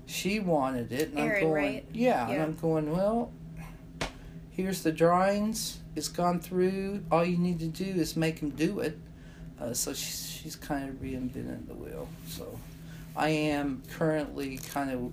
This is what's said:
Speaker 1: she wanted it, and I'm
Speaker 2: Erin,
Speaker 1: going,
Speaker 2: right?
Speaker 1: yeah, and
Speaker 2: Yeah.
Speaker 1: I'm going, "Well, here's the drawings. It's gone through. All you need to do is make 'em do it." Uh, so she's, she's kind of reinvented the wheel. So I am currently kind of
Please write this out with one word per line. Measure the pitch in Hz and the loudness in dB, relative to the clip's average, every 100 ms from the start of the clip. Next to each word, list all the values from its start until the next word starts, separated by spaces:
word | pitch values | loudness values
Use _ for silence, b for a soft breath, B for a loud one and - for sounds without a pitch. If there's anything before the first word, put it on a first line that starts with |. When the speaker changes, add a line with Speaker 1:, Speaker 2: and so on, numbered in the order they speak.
| - | -8
Speaker 1:
she | - 185 214 | -4 0 0
wanted | 185 156 131 127 117 | 4 4 4 0 -2
it, | 123 160 | 0 0
and | 147 | 2
I'm | 147 | 2
Speaker 2:
Erin, | 202 | 4
Speaker 1:
going, | 160 | 4
Speaker 2:
right? | 156 143 131 - | 4 2 -2 -6
Speaker 1:
yeah, | 220 247 160 | 2 4 4
and | 117 | 2
Speaker 2:
Yeah. | 123 | 2
Speaker 1:
I'm | 156 | 0
going, | 160 165 160 151 | 0 2 2 2
"Well, | 170 202 233 240 - - - - - - - - B B B - | 2 4 2 0 -6 -14 -12 -12 -14 -14 -6 -6 B B B -10
here's | - 190 185 | -2 -2 2
the | 165 | 0
drawings. | 160 165 180 190 202 214 220 - - - | 6 6 8 6 4 2 0 -4 -8 -8
It's | 156 - | -6 -4
gone | - 175 175 | 2 4 4
through. | - 180 185 196 196 202 165 | 0 2 4 2 -2 -4 2
All | 160 | 4
you | 175 175 | 6 4
need | 180 170 | 2 2
to | 165 | -2
do | 160 | -2
is | 190 185 156 165 | -2 0 0 2
make | 160 160 | 0 0
'em | 147 | -4
do | 127 165 202 | 0 0 2
it." | 143 - - B B B B - | -2 -4 -12 B B B B -6
Uh, | 127 | -4
so | 123 - | -2 -2
she's, | 139 - - - | -4 -6 -6 -8
she's | - 160 - | -10 -10 -10
kind | - 143 135 | -4 -4 -4
of | 135 | -6
reinvented | 135 131 127 123 123 123 - | -6 -4 -4 -4 -6 -8 -10
the | |
wheel. | - - 67 71 - - | -10 -10 -8 -10 -10 -12
So | - - - - B B B B | -10 -10 -10 -12 B B B B
I | 147 151 | 0 2
am | 156 151 143 143 127 - | 4 4 2 0 -2 -6
currently | - 160 156 143 143 139 131 | 0 2 2 0 -4 -6 -6
kind | - 143 135 | -4 -2 -2
of | 127 123 | -2 -4